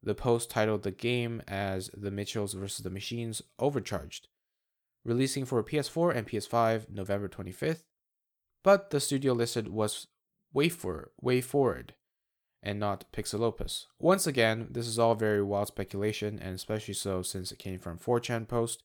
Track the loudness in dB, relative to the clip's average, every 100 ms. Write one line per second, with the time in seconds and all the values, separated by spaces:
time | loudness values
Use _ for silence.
0 | -2 0 4 2 2 2 2 2 -2 -2
1 | 0 0 0 -4 -6 -4 -2 -2 -6 -6
2 | -4 -4 -4 -2 -4 -4 -6 -6 -6 -8
3 | -6 -6 -4 -6 -10 _ 0 0 -4 -6
4 | -6 -14 _ _ _ _ _ _ _ _
5 | -2 0 0 0 0 0 0 -2 -2 0
6 | 2 2 -2 -4 0 2 4 2 -2 -10
7 | -2 -2 -2 -8 -12 -4 -2 -2 _ _
8 | _ _ _ _ _ _ 6 6 6 -2
9 | 0 2 4 4 2 0 -2 0 0 0
10 | -10 _ _ _ _ 2 2 2 -6 -6
11 | -8 -6 2 2 2 2 2 2 -8 -20
12 | _ _ _ _ _ _ -6 -2 -2 -2
13 | -6 -8 -4 0 0 0 -6 -6 -10 _
14 | 4 4 4 4 4 4 -4 -6 -4 4
15 | 4 6 4 4 4 2 -2 -4 -6 -2
16 | -2 -2 -4 -6 -8 -8 -4 -6 -4 -6
17 | -2 -2 -2 -6 -8 -10 -8 -8 -8 -10
18 | 0 0 2 -4 -2 -2 -2 -4